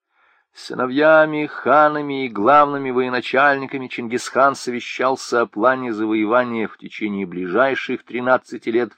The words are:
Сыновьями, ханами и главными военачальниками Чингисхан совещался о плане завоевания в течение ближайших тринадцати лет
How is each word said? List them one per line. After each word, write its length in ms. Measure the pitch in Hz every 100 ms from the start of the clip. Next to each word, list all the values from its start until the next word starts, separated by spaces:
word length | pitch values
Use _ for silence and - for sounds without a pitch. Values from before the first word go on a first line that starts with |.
| _ _ _ _ _
Сыновьями, 920 | - - - 127 135 151 156 156 151
ханами 800 | 147 - - 147 151 151 143 139
и 40 | 131
главными 600 | 104 110 147 143 139 135
военачальниками 960 | 127 127 123 - 127 143 139 131 139 127
Чингисхан 680 | - 120 120 - 127 139
совещался 880 | 131 - 120 - - 127 135 - 120
о 40 | 107
плане 460 | 104 120 131 127
завоевания 760 | 107 110 110 107 123 120 117 107
в 120 | -
течение 480 | 107 - 104 98 95
ближайших 760 | 87 90 101 135 127 - 127
тринадцати 680 | - 120 123 123 - 120 -
лет 240 | 117 113